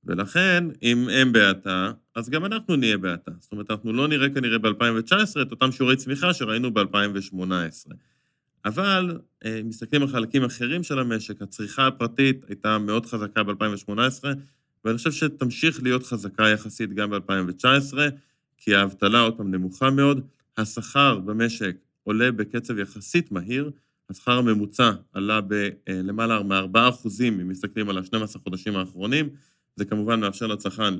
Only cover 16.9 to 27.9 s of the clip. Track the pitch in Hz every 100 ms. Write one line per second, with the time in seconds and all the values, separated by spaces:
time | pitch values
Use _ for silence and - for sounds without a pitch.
16.9 | 101 104 101 92 98 90 92 127 139 139
17.9 | 135 147 139 _ _ _ _ - 101 98
18.9 | - 101 117 113 113 101 92 92 - 131
19.9 | 135 139 139 135 _ _ - 107 - -
20.9 | 143 139 104 95 107 117 117 101 90 _
21.9 | _ - 107 127 113 104 120 110 110 98
22.9 | 104 - 175 165 98 98 127 147 - _
23.9 | _ _ 95 - 123 120 104 101 - 123
24.9 | 98 _ 98 101 110 98 104 101 - -
25.9 | 92 92 107 117 110 101 95 95 113 123
26.9 | 120 113 101 123 101 90 95 104 110 104